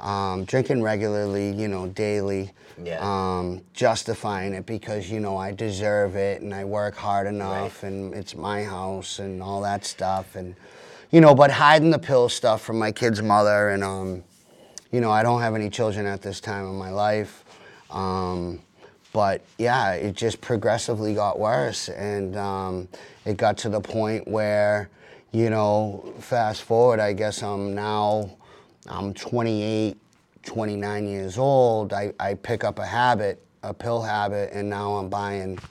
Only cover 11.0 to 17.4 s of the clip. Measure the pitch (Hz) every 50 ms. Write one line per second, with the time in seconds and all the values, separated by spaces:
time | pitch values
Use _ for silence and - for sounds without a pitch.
11 | - - - 165 160 151 143 127 143 139 139 - 151 147 156 160 151 165 160 135
12 | 117 - 139 127 123 120 - - - 120 110 110 - - 113 113 110 110 110 -
13 | 123 117 113 101 107 107 104 104 104 104 104 104 104 104 98 98 101 98 98 95
14 | 95 95 92 90 90 - _ _ _ _ - - - - - - - _ - 123
15 | 120 110 107 110 110 117 120 120 120 113 110 110 107 104 98 - 117 110 101 104
16 | 104 101 101 95 - 101 95 - - - 104 98 98 95 95 98 95 95 95 101
17 | 104 107 107 107 104 98 - -